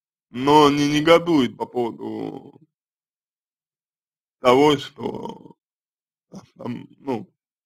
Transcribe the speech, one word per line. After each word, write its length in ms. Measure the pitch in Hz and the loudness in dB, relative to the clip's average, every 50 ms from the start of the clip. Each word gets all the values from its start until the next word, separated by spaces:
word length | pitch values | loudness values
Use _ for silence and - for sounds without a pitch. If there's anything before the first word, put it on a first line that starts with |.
| _ _ _ _ _ _ | _ _ _ _ _ _
Но 400 | 113 123 131 143 151 156 147 143 | -12 -4 0 4 6 6 6 6
не 200 | 143 147 143 143 | 4 0 0 0
негодует 640 | 147 151 151 165 170 170 170 175 165 143 120 110 107 | -2 0 4 4 4 4 4 0 0 0 0 -2 -4
по 100 | 110 113 | -8 -12
поводу 920 | - - 123 120 113 - - 113 110 110 110 110 104 101 - - 143 - _ 160 _ _ _ _ _ _ _ _ _ _ _ _ _ _ _ _ _ _ _ _ _ _ _ _ _ _ _ _ _ _ _ _ _ _ _ | -8 -6 -6 -6 -6 -8 -10 -12 -12 -12 -10 -12 -12 -12 -16 -18 -20 -20 _ _ _ _ _ _ _ _ _ _ _ _ _ _ _ _ _ _ _ _ _ _ _ _ _ _ _ _ _ _ _ _ _ _ _ _ _
того, 360 | - 127 123 135 147 151 147 131 | 2 2 4 4 4 4 2 0
что 800 | - - - 113 120 - - - - - - - - - _ _ _ _ _ _ _ _ _ _ _ _ _ _ _ _ - - - _ _ | -4 -12 -14 -12 -12 -10 -10 -12 -14 -16 -16 -20 -20 -20 _ _ _ _ _ _ _ _ _ _ _ _ _ _ _ _ -20 -20 -20 _ _
там, 320 | - - 120 120 123 127 - _ _ | -14 -12 -12 -12 -12 -16 -20 _ _
ну, 340 | - 139 123 104 - - _ _ _ _ _ _ | -10 -8 -8 -8 -10 -14 _ _ _ _ _ _